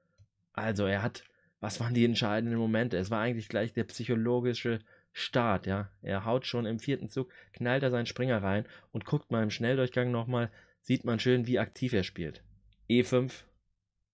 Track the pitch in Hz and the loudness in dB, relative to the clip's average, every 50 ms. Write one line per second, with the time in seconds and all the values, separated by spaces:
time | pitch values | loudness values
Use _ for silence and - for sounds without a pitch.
0 | _ _ _ _ - _ _ _ _ _ _ - 107 113 104 101 101 95 101 98 | _ _ _ _ -20 _ _ _ _ _ _ -6 -4 -2 0 0 2 2 2 0
1 | 104 127 - - - - _ _ _ _ _ _ - 104 - - 117 120 123 120 | 0 -2 -4 -8 -14 -20 _ _ _ _ _ _ -8 -6 -4 -4 -2 0 4 4
2 | 117 117 117 - 120 104 104 113 113 117 117 113 113 110 110 110 120 120 98 87 | 4 4 4 2 0 0 0 0 0 0 0 0 0 2 2 2 0 0 0 -2
3 | 92 101 113 107 110 123 120 113 104 - - 104 110 120 - 117 107 - - - | -2 0 -2 0 0 0 -2 -4 -4 -4 -2 -2 -2 -2 -2 -4 -4 -4 -6 -6
4 | 117 117 120 113 113 120 123 123 120 123 117 - - 120 117 110 - _ _ _ | -2 0 0 2 2 2 2 2 2 0 -2 -2 -2 -2 -2 -4 -4 _ _ _
5 | _ _ - - - - - 131 120 113 98 90 - 92 95 101 101 98 - _ | _ _ -12 -10 -6 -2 0 2 2 4 2 0 0 0 -2 -2 -2 -6 -10 _
6 | - 101 98 98 98 110 120 131 - - - 120 117 107 117 110 - 139 139 - | -6 -4 -4 -2 0 0 0 0 0 -2 -4 -2 -2 -2 -4 -4 -2 -2 -2 -2
7 | - 110 - 131 127 - - - - - - - 120 120 123 131 139 127 123 120 | -4 -6 -6 -6 -6 -6 -8 -20 -20 -18 -10 -4 -2 0 0 2 2 2 0 0
8 | 120 - - - 123 131 120 107 98 95 98 107 - - - - - _ - 110 | -2 -2 -4 -2 0 0 2 2 2 2 2 0 0 -4 -8 -20 -16 _ -10 -8
9 | - - - 147 - - 120 113 110 107 - - 117 120 135 135 127 123 - 127 | -4 -2 -2 -2 -2 0 0 0 2 0 0 0 0 0 2 2 2 0 0 0
10 | 123 123 120 117 113 120 123 120 117 110 - - - _ _ _ _ - 98 - | 0 0 0 -2 -2 0 0 0 0 -2 -4 -10 -20 _ _ _ _ 0 0 0
11 | - 120 117 110 - 123 127 123 117 120 123 101 107 104 - - 131 123 117 98 | 0 0 0 2 4 4 4 4 4 2 0 0 0 -2 -4 -4 -4 0 0 0
12 | 90 - - - 85 76 - - - - - - _ _ _ _ _ - 117 123 | 0 0 -4 -6 -6 -8 -8 -10 -18 -20 -20 -20 _ _ _ _ _ 2 4 4
13 | 120 - 131 123 131 131 - - - - _ _ _ _ _ _ _ _ _ _ | 4 4 2 0 0 0 -4 -12 -18 -20 _ _ _ _ _ _ _ _ _ _
14 | _ _ | _ _